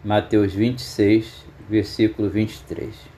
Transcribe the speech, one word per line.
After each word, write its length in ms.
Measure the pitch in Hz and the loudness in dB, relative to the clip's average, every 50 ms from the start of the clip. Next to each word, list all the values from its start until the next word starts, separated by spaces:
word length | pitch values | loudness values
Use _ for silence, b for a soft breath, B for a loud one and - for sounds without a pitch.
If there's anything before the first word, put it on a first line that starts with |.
| - | -2
Mateus 480 | 104 104 107 101 - 113 107 101 95 | 2 0 0 2 2 2 2 2 2
vinte 280 | 92 101 110 120 127 127 | 0 0 0 0 0 -4
e 20 | |
seis, 640 | - - - - 104 101 110 110 110 - - - - - - - - 101 | -10 -10 -2 2 4 4 4 4 2 -2 -14 -20 -20 -20 -20 -20 -10 -2
versículo 580 | 107 107 104 - - - 110 107 - - 104 | -2 -2 -2 -2 0 0 0 0 2 -2 -4
vinte 280 | 98 87 107 110 107 - | -2 0 0 -2 -2 -4
e 80 | - - | -14 -14
três. 320 | - 87 85 - 110 104 - - - - | -12 -10 -10 -10 -12 -12 -16 -20 -20 -20